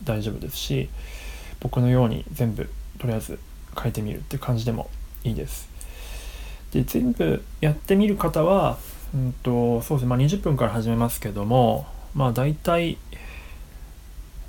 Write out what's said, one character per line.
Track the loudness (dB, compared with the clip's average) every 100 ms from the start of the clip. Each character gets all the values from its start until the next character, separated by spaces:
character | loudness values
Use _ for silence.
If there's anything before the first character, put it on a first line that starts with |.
大 | -2 -2
丈 | -2
夫 | -4
で | -6
す | -6
し、 | -2 -2 -2 -6 -10 -10 -12 -12 -14 -8
僕 | -2 2
の | 6
よ | 6 6
う |
に | 2 -4
全 | 0 0
部 | 0 -6 -8 -12 -6
と | -2
り |
あ | -2
え |
ず | -4 -10 -12 -16 -12 -4
書 | -2
い |
て | -2
み | -4
る | -6
っ |
て | -6 -4
感 | 0 0
じ |
で | 0
も | -2 -4 -8 -10 -6
い | -2
い |
で | -2 -4
す。 | -8 -12 -14 -14 -12 -12 -10 -10 -12 -12 -14 -4
で、 | -2
全 | 0 2 2
部 | 2 2 0 -4 0
や | 2
っ |
て | 2 4 4
み | 6
る | 4
方 | 2 4
は、 | 4 6 4 0 -8 -12 -4
う | -2
ん | 0 0
と、 | 2 4 4 2
そ | 2
う | 2
で |
す |
ね、 | 4
ま | 4
あ、 |
二 | 4
十 | 4
分 | 2 2
か | 2
ら |
始 | 2 2
め | 2
ま | 2
す | 0
け | -4
ど | -2
も、 | 4 6 6 4 -2 -12 -6
ま | 0 2
あ、 |
大 | 4 2
体、 | 0 2 2 2 -4 -10 -14 -12 -14 -14 -14 -14 -16 -16 -16 -16 -16 -14 -14